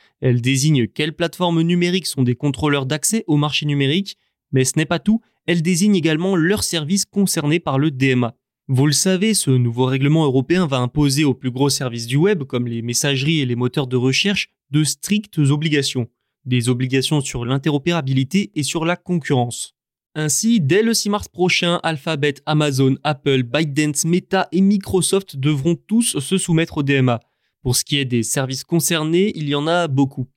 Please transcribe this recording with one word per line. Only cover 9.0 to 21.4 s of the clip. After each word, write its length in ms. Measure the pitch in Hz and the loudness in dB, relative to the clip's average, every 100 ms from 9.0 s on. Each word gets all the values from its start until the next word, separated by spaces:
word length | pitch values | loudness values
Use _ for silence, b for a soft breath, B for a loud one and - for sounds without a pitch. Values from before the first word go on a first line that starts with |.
| 190 185 185 | 0 2 0
ce 180 | 208 - | 0 2
nouveau 320 | 131 120 117 | 2 2 0
règlement 400 | 127 135 135 160 | 0 2 2 2
européen 420 | 151 127 131 175 170 | 2 2 2 0 2
va 120 | 135 | 0
imposer 440 | 123 147 143 135 | -2 0 0 2
aux 120 | 151 | 0
plus 180 | 127 131 | 0 -4
gros 180 | 123 143 | -2 0
services 380 | - 131 117 117 | 0 -4 -6 -2
du 80 | 139 | 2
web, 260 | 185 196 | 2 0
comme 240 | 139 123 120 | -2 -4 -4
les 160 | 117 | -4
messageries 560 | 117 120 143 139 143 165 | -4 -2 0 0 0 0
et 80 | 127 | 0
les 80 | |
moteurs 320 | 123 123 156 131 | 0 -2 -2 -2
de 100 | 127 | 0
recherche, 540 | 127 131 202 196 - _ - | 0 0 0 -2 -6 _ -4
de 100 | 147 | 0
strictes 560 | 151 - - 208 - - | 0 -2 -2 -4 -2 0
obligations. 680 | 139 147 160 143 139 131 117 _ _ _ 131 | 0 0 0 -2 -2 -4 -6 _ _ _ -2
Des 220 | 123 120 | 0 0
obligations 520 | 123 131 135 127 151 | 0 0 0 0 -2
sur 240 | 135 123 | -2 -6
l'interopérabilité 1080 | 120 135 156 143 170 170 135 135 135 196 202 - | -4 -2 0 -2 0 -2 0 0 0 0 -2 -4
et 80 | |
sur 200 | 139 170 | -4 -2
la 120 | 160 175 | -2 -4
concurrence. 720 | - 175 - 135 120 - - _ _ _ _ 151 | -2 -4 0 0 -2 -6 -14 _ _ _ _ -6
Ainsi, 440 | 156 - 220 233 | -4 0 2 2
dès 240 | 139 185 | 4 2
le 100 | 226 | 2
six 160 | 220 202 | 0 -2
mars 160 | 202 - | -4 -4
prochain, 540 | - | -2